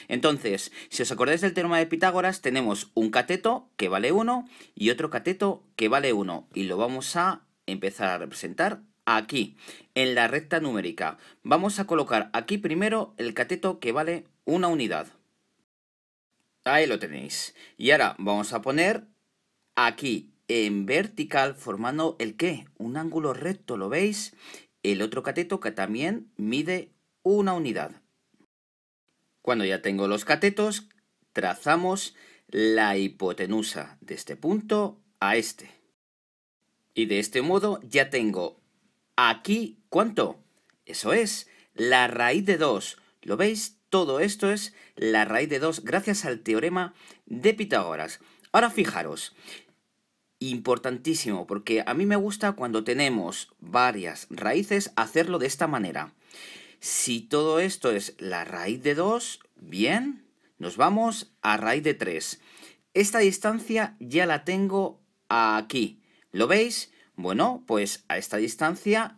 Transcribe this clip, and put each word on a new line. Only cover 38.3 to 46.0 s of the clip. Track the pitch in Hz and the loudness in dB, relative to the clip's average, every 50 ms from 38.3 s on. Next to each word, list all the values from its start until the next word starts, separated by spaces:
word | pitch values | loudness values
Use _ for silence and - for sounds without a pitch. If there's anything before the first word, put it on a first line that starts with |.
| 95 90 87 - - _ _ _ _ _ _ _ _ _ _ _ _ | 0 -2 -4 -6 -6 _ _ _ _ _ _ _ _ _ _ _ _
aquí, | - 123 117 113 - - 196 208 226 226 - - - _ - | 4 4 4 4 2 0 -2 0 0 0 -4 -8 -14 _ -2
¿cuánto? | - 170 220 233 208 - 123 87 - - _ _ _ _ _ _ _ _ _ | 2 2 2 2 2 0 0 0 -2 -8 _ _ _ _ _ _ _ _ _
Eso | - - - - 110 156 | -12 -10 -6 -2 0 2
es, | 226 226 202 - - - _ _ - _ _ _ | 2 2 0 -2 -6 -8 _ _ -20 _ _ _
la | - 113 123 127 127 123 | -2 2 4 6 6 4
raíz | 120 117 117 120 120 139 190 196 | 4 2 2 2 2 2 2 2
de | 196 190 160 | 2 2 4
dos. | 156 143 110 98 - - - - _ _ _ _ - | 4 2 2 0 -2 -6 -12 -16 _ _ _ _ -8
¿Lo | - 101 110 | -4 0 2
veis? | 190 208 226 208 - - - _ _ - | 2 0 0 -2 -6 -8 -12 _ _ 0
Todo | - 190 175 139 135 139 | 2 2 2 2 2 2
esto | 175 208 202 208 208 196 | 2 0 0 0 0 0
es | 208 208 208 - - - - - - | 0 0 -4 -10 -12 -16 -20 -16 -8
la | - 107 110 110 110 107 | -2 0 4 6 6 4
raíz | 104 110 120 147 147 | 4 2 0 0 0
de | 147 131 | -2 0
dos | 143 165 160 160 - | 0 0 -2 -2 -4
gracias | - - 190 | -2 -2 0